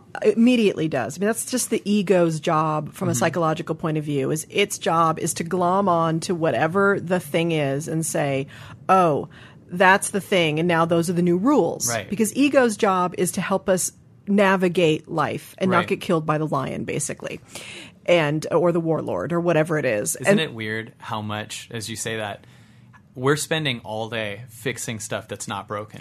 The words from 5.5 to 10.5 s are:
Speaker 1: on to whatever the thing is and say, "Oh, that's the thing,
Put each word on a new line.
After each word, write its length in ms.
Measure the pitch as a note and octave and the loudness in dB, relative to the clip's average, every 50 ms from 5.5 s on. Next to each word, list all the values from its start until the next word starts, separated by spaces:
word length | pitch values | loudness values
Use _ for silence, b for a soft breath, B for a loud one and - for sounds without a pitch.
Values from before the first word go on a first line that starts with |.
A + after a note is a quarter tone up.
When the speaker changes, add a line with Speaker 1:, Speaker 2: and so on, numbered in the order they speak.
| F#3 F3+ F3+ F3 F#3 G3 G3+ F#3+ | -2 0 2 2 2 2 2 2
Speaker 1:
on 320 | F3 E3 E3 E3 D#3+ D#3+ | 2 2 2 2 0 0
to 140 | D#3+ - F#3 | -2 -2 -2
whatever 640 | E3 D#3+ D#3+ B2 A2+ D3 D#3+ E3+ G3+ G3 G3 G3 D3+ | 0 0 0 2 2 0 2 2 2 2 2 2 0
the 180 | - E3+ F#3 F3+ | 0 -2 -2 -2
thing 340 | - C#3+ C#3 E3+ E3 E3+ E3 | -2 -2 -2 0 0 0 0
is 360 | D#3 D3 C3+ C3+ C#3+ D#3+ - | 0 0 0 -2 -2 -4 -4
and 160 | - D#3+ D#3+ | -4 -2 -2
say, 420 | - - E3 D3+ C#3 C#3 C3+ C3+ B B B B B B - - - | -2 -2 -2 0 0 -2 -2 -4 B B B B B B -8 0 4
"Oh, 400 | F#3 F#3+ F3+ E3 C#3+ A2 - B B B B B B B - - | 4 6 6 4 2 0 -2 B B B B B B B -16 -10
that's 400 | F3 F3 G3+ F#3 F#3+ G3+ - - | 0 4 6 6 6 6 2 -2
the 100 | - G3+ | -4 -6
thing, 380 | - - G#3 F3+ E3+ D#3 | -2 0 2 2 4 2